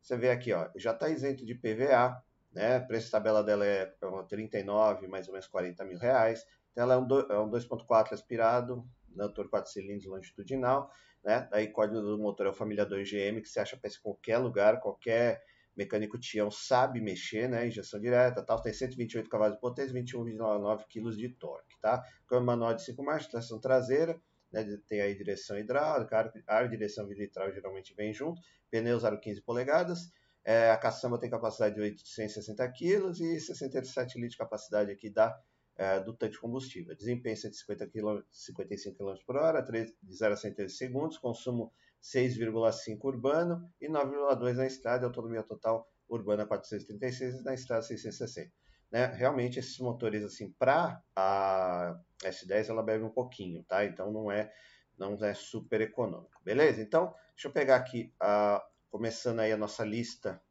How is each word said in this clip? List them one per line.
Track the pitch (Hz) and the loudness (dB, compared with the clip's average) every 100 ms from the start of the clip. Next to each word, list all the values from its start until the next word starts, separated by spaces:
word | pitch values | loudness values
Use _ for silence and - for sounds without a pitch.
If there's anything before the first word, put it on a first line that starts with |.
você | - 123 | -4 0
vê | 123 | 2
aqui, | 123 120 | 2 2
ó, | 92 80 - | 0 0 -4
já | 117 | -2
tá | 113 151 | 0 0
isento | 156 135 135 | 0 -2 -4
de | 120 | -6
P | 123 117 | -6 -2
V | 110 135 | 0 6
A, | 127 123 - _ _ _ | 6 6 2 _ _ _
né? | 87 110 127 | 0 2 2
Preço | - 110 107 | 2 -4 0
tabela | 110 107 107 | 2 4 4
dela | 104 104 101 | 6 4 4
é | 98 95 - 95 95 92 | 2 -2 -6 -8 -6 -8
trinta | 104 107 110 | -8 -4 -4
e | |
nove, | 98 104 107 98 95 | 0 4 4 4 -4
mais | 95 90 | -8 -8
ou | |
menos | 95 92 | -12 -6
quarenta | 95 90 87 | -4 -4 -6
mil | 95 87 | -10 -4
reais. | 120 131 113 113 - _ _ | 2 6 4 2 -8 _ _
Então | - | -2
ela | 120 | 4
é | 127 | 4
um | |
do-, | 127 139 131 | 6 2 4
é | 104 | 2
um | 107 | 2
dois | 117 | 0
ponto | - 117 - | -2 -8 4
quatro | 110 110 | 6 6
aspirado, | 107 - 120 113 123 120 123 120 - - | 0 -6 2 4 4 0 -6 -8 -20 -20
motor | 90 104 104 101 | -6 -6 -4 -2
quatro | 104 - | -2 -4
cilindros | - 98 101 95 | -10 -8 -10 -10
longitudinal, | 95 90 - 98 135 127 139 143 - _ _ | -12 -12 -16 -6 -2 2 2 0 -16 _ _
né? | 98 117 127 | 0 0 2
Aí | 104 110 | 0 0
código | 107 107 110 | 2 2 2
do | 104 107 | -2 0
motor | 107 98 98 | -2 0 0
é | |
o | |
Família | 95 107 104 101 | 0 -4 0 0
dois | 98 98 | 0 -2
G | 104 | 0
M, | 101 110 | 0 -2
que | 110 | -6
você | - | -4
acha | 101 - | -4 -4
peça | 104 - | -10 -8
em | |
qualquer | 107 98 - 113 | -10 -8 0 0
lugar, | 127 101 104 117 | 2 4 6 6
qualquer | 104 98 - 113 120 107 _ _ _ - | 0 -6 0 4 4 0 _ _ _ -8
mecânico | 98 107 107 120 | -2 -2 -2 -6
tião | - 107 104 | -6 -2 -2
sabe | 104 - 127 131 120 | -2 2 4 4 0
mexer, | 107 90 - 107 123 | -4 -6 -6 -2 -2
né? | 120 120 | 0 -2
Injeção | 110 92 104 | -4 -8 -6
direta, | 117 123 123 120 | 2 6 6 4
tal. | - 113 | 0 0
Tem | 113 | 0
cento | 104 127 | -4 -4
e | 127 | -4
vinte | 113 | -4
e | 120 | -4
oito | 110 | -4
cavalos | 110 107 | 2 2
de | 107 | 2
potência, | 123 123 139 | -4 -4 -4
vinte | 127 123 | -4 -6
e | 120 | -6
um | |
vírgula | 117 107 110 104 | -6 -2 0 0
nove | 101 107 - | 2 -2 -4
quilos | 110 113 107 | -6 -6 -4
de | 123 | -8
torque, | 123 78 71 - _ | -8 -12 -12 -16 _
tá? | 107 123 - - _ | 0 0 -2 -20 _
Câmbio | 123 123 | 2 4
manual | 120 117 | 2 2
de | 113 | 0
cinco | - 120 | -4 -8
marchas, | 139 151 147 | -2 -2 -4
tração | 117 120 113 | -8 -8 -6
traseira, | 127 131 117 139 165 165 _ _ _ | 4 4 6 2 2 -2 _ _ _
né? | 107 107 101 _ | -6 -4 -8 _
Tem | 107 | -2
aí | 101 | 0
direção | 98 101 98 - 104 | -2 -4 -6 -4 -8
hidráulica, | 107 127 135 147 107 110 | -2 0 2 0 0 0
ar, | 113 110 - | 0 -4 0
ar, | 110 123 | 2 2
direção | 110 107 - 101 | -2 -4 -4 -10
vitral | 101 101 - 98 | -8 -10 -6 -6
geralmente | 98 95 95 92 | -6 -10 -10 -14
vem | - 107 | -8 -6
junto, | 104 151 170 - _ _ | -4 -6 -8 -14 _ _
pneus | 113 117 120 | -2 2 2
aro | 107 104 | 2 0
quinze | - 98 | -6 -10
polegadas, | - 120 131 156 175 175 - _ _ _ | -4 -4 2 2 2 -4 -8 _ _ _
é, | - 113 113 | 2 6 8
a | 110 | 6
caçamba | 120 - 123 117 | 2 -2 -4 -2
tem | 117 | -2
capacidade | 120 110 107 107 104 | -2 -4 0 0 2
de | |
oitocentos | 104 - - - 107 | -4 -4 -14 -8 -8
e | 107 | -8
sessenta | 101 107 127 | -10 -6 -6
quilos | 127 170 202 190 170 | -4 2 2 2 -4
e | 165 160 | -4 -4
sessenta | 156 160 135 135 | -6 -8 -6 -6
e | |
sete | 127 - 123 120 | -4 -4 -4 -4
litros | 120 | -8
de | - | -6
capacidade | 113 107 - 104 104 | -8 -8 -2 0 0
aqui | 101 110 | -2 -6
da, | 107 110 110 _ _ _ - | 4 4 2 _ _ _ -4
é, | 95 95 | 0 0
do | 95 | -2
tanque | 117 - | -4 -4
de | - | -4
combustível. | 117 123 131 92 85 80 | -6 -6 -8 -12 -14 -10
Desempenho | 107 123 123 107 | -6 -4 -4 -6
cento | 110 | -8
e | - | -14
cinquenta | - 101 101 | -10 -8 -8
quilô-, | 110 107 104 - | -4 -2 -4 -6
cinquenta | - - 87 95 | -20 -18 -10 -8
e | 98 | -8
cinco | 101 90 | -10 -8
quilômetros | 98 95 | -8 -8
por | - 123 | -4 0
hora, | 160 151 | 2 2
três, | - 113 110 - | 0 -2 -4 -8
de | 95 | -20
zero | 92 107 | 0 0
a | 101 | 2
cento | 104 104 | -4 -6
e | |
oito | 95 | -8
segundos, | - 127 123 156 156 | -6 -6 -2 -4 -4
consumo | 127 117 - 120 113 _ _ _ | -6 -4 -4 -4 -4 _ _ _
seis | - 131 127 107 | -2 2 2 2
vírgula | 113 110 113 | -2 4 2
cinco | 110 - 107 135 | 2 -6 -4 -4
urbano | 127 127 151 175 170 - _ | 0 2 2 2 -2 -6 _
e | 143 | -2
nove | 151 139 | 0 0
vírgula | 143 143 127 | 0 2 2
dois | 123 123 | 2 2
na | |
estrada, | 131 131 113 123 | -2 -2 0 0
autonomia | 123 123 117 117 | 0 -4 -6 -6
total | 107 107 113 113 - _ _ | -6 -4 0 0 -2 _ _
urbana | 113 101 104 104 | -6 0 0 0
quatrocentos | 104 - 104 | -4 -4 -10
e | - | -10
trinta | - 127 | -6 -6
e | |
seis | 123 127 | -4 -6
e | 127 | -6
na | 139 | -6
estrada | 131 - 113 | -6 -2 -2
seiscentos | 113 110 110 | -2 -8 -8
e | 101 | -8
sessenta. | 117 - 78 _ _ _ _ | -10 -10 -14 _ _ _ _
Né? | 113 127 | 0 0
Realmente | 123 123 143 123 123 | 2 2 2 0 -2
esses | 127 - | -8 -6
motores, | 123 113 113 107 | -4 -2 -2 -2
assim, | 104 - 98 - | -4 -8 -14 2
pra | 127 151 170 175 _ - | 4 6 4 -2 _ 0
a | 95 98 98 95 92 87 90 87 _ _ | 2 4 4 2 2 0 -2 -6 _ _
S | 95 92 90 | -8 -8 0
dez, | 101 110 | 0 2
ela | 113 | -2
bebe | 110 110 | 0 0
um | 110 | 0
pouquinho, | 120 123 - 92 82 | -4 -4 -6 -8 -10
tá? | - 95 | -2 2
Então | 104 85 95 | 2 -2 -6
não | 107 107 | -4 -2
é, | 101 107 - - _ _ _ | -2 -2 -8 -20 _ _ _
não | 98 101 | -6 0
é | 104 | -2
super | 98 - 113 - 110 | -2 -8 -10 -2 0
econômico, | 110 - 107 82 - _ | 0 0 -4 -4 -14 _
beleza? | 90 113 151 117 | -2 6 6 4
Então, | 110 160 180 - _ | 2 2 2 -4 _
deixa | _ 143 | _ -4
eu | |
pegar | 160 135 | 0 6
aqui, | 131 127 120 - _ | 6 4 -6 -8 _
a, | 95 104 104 101 - _ _ | 2 4 4 2 -2 _ _
começando | 104 113 110 123 117 | -6 -4 -2 -4 0
aí | 110 | 2
a | 107 | 2
nossa | 104 - | -2 -4
lista | 110 110 117 - 107 87 _ | -4 -2 -4 -6 -8 -8 _